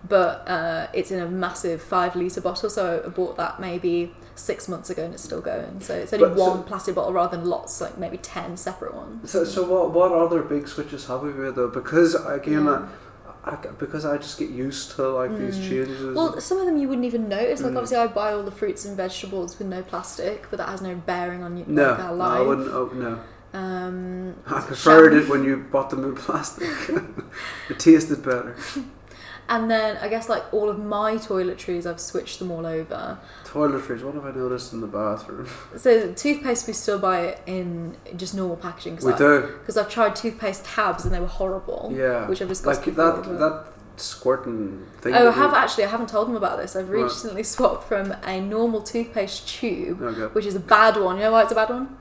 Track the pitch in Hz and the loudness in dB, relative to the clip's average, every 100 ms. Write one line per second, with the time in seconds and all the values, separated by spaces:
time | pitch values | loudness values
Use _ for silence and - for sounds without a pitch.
0 | - 196 170 - - 180 165 165 - - | 4 4 4 0 -4 -2 -2 -4 -4 -4
1 | 180 190 170 185 180 - 180 160 - 185 | -2 -4 -4 -4 -4 -4 -4 -4 -2 0
2 | 175 180 180 185 180 180 214 208 180 170 | 0 0 -2 -2 -4 -2 -4 -2 0 -2
3 | 165 180 180 - 170 - 175 175 175 170 | -4 -2 -2 -2 -6 -4 -6 -2 0 0
4 | 170 - - - - 180 - 175 - 180 | -2 -8 -18 -8 -6 -4 -6 -8 -6 -6
5 | 170 - - - 165 165 - 190 - 170 | -6 -8 -8 -6 -6 -6 -8 -12 -8 -6
6 | - 208 185 180 185 185 - 196 202 185 | -4 6 6 8 4 2 -4 -6 -2 -2
7 | - 185 175 170 175 170 - - 170 - | 0 0 0 -2 -2 -4 -4 -6 -8 -8
8 | 180 185 - - 175 175 - 190 - - | -10 -10 -10 -10 -10 -8 -8 -8 -10 -10
9 | - 226 - 190 170 190 175 185 160 165 | -12 -14 -2 0 0 0 2 4 4 6
10 | 180 170 165 165 143 147 143 - 147 143 | 6 6 4 2 2 -2 -4 -8 -8 -10
11 | - 127 147 139 135 127 120 127 120 160 | -6 -6 -4 -6 -6 -2 -2 -2 0 4
12 | 165 165 - 143 151 101 98 - - - | 6 4 -2 -4 0 2 4 2 -2 -14
13 | - - - - - 143 - - 139 156 | -20 -20 -20 -12 -10 -10 -12 -10 -8 -4
14 | 151 143 - - - 123 135 135 - - | -2 -4 -6 -6 -6 -4 -6 -6 -10 -2
15 | 131 131 127 214 - 196 190 - 269 262 | 0 0 -2 -2 -4 -4 -2 -2 -2 -6
16 | 269 262 330 - - 370 359 302 277 262 | -4 0 0 -2 -2 0 2 0 0 0
17 | 247 233 214 202 247 285 262 254 233 247 | -2 -2 -2 0 0 0 -2 -2 0 2
18 | 233 214 214 208 202 196 208 190 202 196 | 2 0 -2 -2 -6 -4 -4 -4 -8 -6
19 | 185 - 190 190 175 - 196 185 185 175 | -6 -6 -8 -6 -6 -8 -8 -6 -6 -8
20 | 180 - 185 208 - 196 - 190 185 180 | -8 -6 -4 -6 -8 -6 -6 -6 -8 -6
21 | 170 180 175 180 175 175 165 147 139 117 | -4 -4 -4 -6 -8 -8 0 4 4 4
22 | - 175 180 127 131 135 135 127 127 127 | -2 -2 0 2 2 2 0 -2 -2 -4
23 | 117 110 - - - 196 185 185 180 180 | -6 -6 -10 -20 -14 -8 -6 -6 -6 -8
24 | 185 185 185 - - 135 - 131 156 160 | -8 -8 -10 -12 -6 -6 -4 2 10 12
25 | 160 151 135 139 135 135 - 139 131 131 | 12 10 6 2 2 0 0 -2 0 -4
26 | 135 127 - 156 143 - 349 285 - 339 | -4 -6 -4 -4 -4 -6 -6 -6 -2 -4
27 | - - - - - - - - 165 160 | -4 -12 -14 -14 -12 -12 -10 4 8 8
28 | 156 139 135 123 117 - - 277 254 - | 8 -2 0 -2 -2 -10 -10 -8 -10 -16
29 | - - - - - 233 226 226 214 208 | -20 -20 -18 -16 -2 0 2 2 2 -2
30 | 208 226 226 220 - 214 208 202 208 208 | -4 -4 0 -2 0 0 0 -2 -2 0
31 | 214 220 220 190 180 185 - 175 175 165 | 0 0 -2 0 0 -4 -6 -4 -4 -8
32 | - 175 - - 185 165 165 160 160 - | -6 -6 -8 -8 -8 -6 -4 -6 -6 -8
33 | - 190 - - - 147 147 135 - 117 | -8 -12 -16 -20 -8 0 2 0 -4 -8
34 | 131 147 139 131 127 123 - 113 104 101 | -6 -8 -8 -4 -4 -4 -6 -8 -6 -4
35 | 107 107 - - 127 - - - 262 226 | -2 -4 -8 -12 -12 -12 -14 0 4 4
36 | 190 180 285 294 269 240 - 208 - 196 | 4 -2 0 0 0 -2 -2 -4 -2 0
37 | 190 185 175 - - 185 180 170 170 - | 2 2 -2 -6 -8 -6 -4 -6 -8 -12
38 | - 175 185 190 185 170 180 - 170 165 | -14 -10 -6 -4 -4 -4 -8 -10 -12 0
39 | 135 - 143 143 - - - 214 202 233 | 2 6 8 8 4 -8 -2 0 0 2
40 | 214 208 226 220 208 190 - - 202 165 | 2 2 -6 -4 -6 -6 -6 -2 0 0
41 | - 180 - - 190 190 - - - 131 | 0 0 0 -2 -2 -4 -6 -8 -6 0
42 | 131 120 104 185 180 185 - 139 - 156 | 2 2 0 -2 -2 -2 0 0 0 4
43 | 165 156 190 170 156 156 - - - - | 4 2 -4 0 0 0 -12 -20 -20 -12
44 | - - 127 131 123 113 98 95 - - | -10 -2 0 0 0 -6 -6 -8 -14 -6
45 | - 240 240 233 294 277 254 - 202 226 | 2 8 8 8 6 6 2 2 0 0
46 | 220 214 226 226 196 - 196 190 185 214 | 0 0 0 0 0 -2 -4 -6 -2 0
47 | 247 - 226 190 220 - 254 - - 202 | 0 -2 -6 -4 -4 2 2 2 -2 -2
48 | 196 - - 185 196 214 233 220 214 233 | -2 -6 -6 -4 -2 0 2 0 -2 -4
49 | 233 220 196 - - - 233 180 - 185 | -2 -2 -4 -6 -10 -4 -2 -2 -4 -4
50 | 120 110 107 214 202 190 - 214 220 214 | -4 -4 0 0 0 -4 6 8 8 6
51 | 185 190 214 226 220 220 220 247 269 - | 0 2 4 6 6 2 0 -2 -6 -12